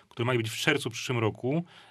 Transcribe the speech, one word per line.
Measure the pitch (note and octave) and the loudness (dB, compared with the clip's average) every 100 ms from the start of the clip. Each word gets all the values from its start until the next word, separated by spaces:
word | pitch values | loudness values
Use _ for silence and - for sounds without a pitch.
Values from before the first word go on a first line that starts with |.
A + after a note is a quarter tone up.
| _ | _
które | - A#2+ | -4 0
mają | B2 | 0
być | A2+ | 0
w | - | 0
czerwcu | - C#3 B2 | 2 2 0
przyszłym | B2 - B2 | -6 -2 2
roku, | A2 F#2 B2 D#3+ F3 - - | 2 0 -2 -2 -2 -14 -20